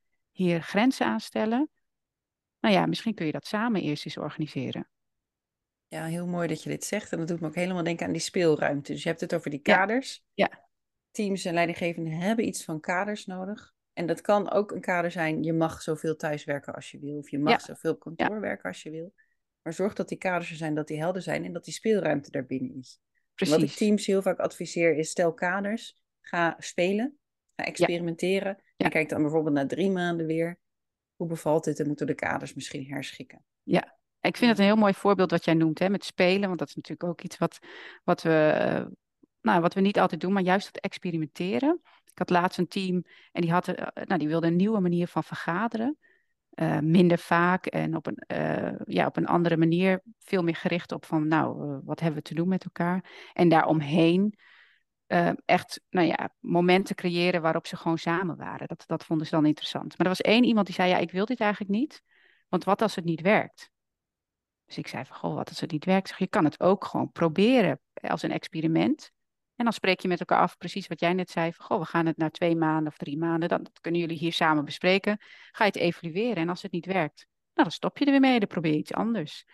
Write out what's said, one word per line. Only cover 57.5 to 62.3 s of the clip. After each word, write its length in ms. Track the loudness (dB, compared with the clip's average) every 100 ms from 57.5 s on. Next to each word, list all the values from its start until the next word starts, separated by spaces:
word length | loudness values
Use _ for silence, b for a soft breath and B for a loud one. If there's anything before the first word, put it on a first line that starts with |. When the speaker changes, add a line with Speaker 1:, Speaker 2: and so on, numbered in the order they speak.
| 0 -4
Speaker 1:
ze 100 | -6
gewoon 220 | -2 -2
samen 380 | 0 -2 -2 -6
waren. 320 | -10 -10 -12
Dat, 160 | -12 -8
dat 180 | -8
vonden 220 | -4 -4 0
ze 80 |
dan 120 | 2 2
interessant. 420 | 2 -4 -8 -6 0
Maar 80 | 0
er 60 |
was 80 | 2
één 240 | 4 6
iemand 220 | 6 4 2
die 80 |
zei, 140 | 2 2
ja, 60 | 2
ik 120 | 0
wil 140 | -2
dit 160 | -2 0
eigenlijk 300 | -2 -2 -2
niet. 300 | -2 -4 -8 b b b